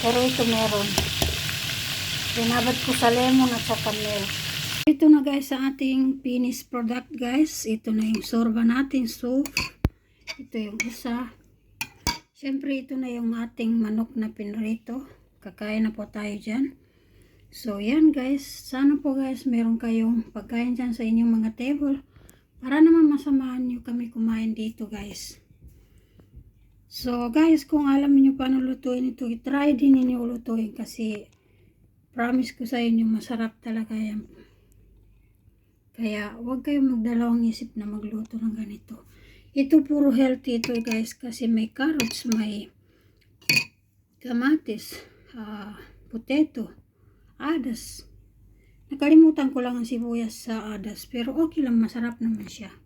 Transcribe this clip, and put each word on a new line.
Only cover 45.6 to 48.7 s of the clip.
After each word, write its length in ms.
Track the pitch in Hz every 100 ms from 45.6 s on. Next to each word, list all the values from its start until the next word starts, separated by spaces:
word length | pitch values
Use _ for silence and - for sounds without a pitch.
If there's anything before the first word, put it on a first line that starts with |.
| 202 208 - - -
potato, 640 | 226 - 277 302 - 196 - _ _ _ _ _
adas. 720 | _ 285 330 240 226 - - - - _ _ - _ _